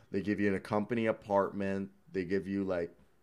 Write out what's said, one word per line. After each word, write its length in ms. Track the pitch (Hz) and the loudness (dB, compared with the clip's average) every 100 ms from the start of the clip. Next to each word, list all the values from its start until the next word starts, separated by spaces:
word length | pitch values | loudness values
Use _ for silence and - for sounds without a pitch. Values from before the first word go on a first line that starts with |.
| - | -6
they 100 | 101 | -4
give 180 | 95 98 | 0 2
you 140 | 101 | 2
a 60 | 95 | 2
company 460 | - 107 104 120 110 | 0 -2 0 0 0
apartment, 840 | 107 - 101 95 101 98 98 98 - - | -2 2 2 2 0 -2 -2 -4 -12 -8
they 140 | 95 | -4
give 240 | 90 98 92 | 0 0 0
you, 160 | 98 | -2
like, 260 | 95 90 85 - - _ | 0 -2 -4 -8 -20 _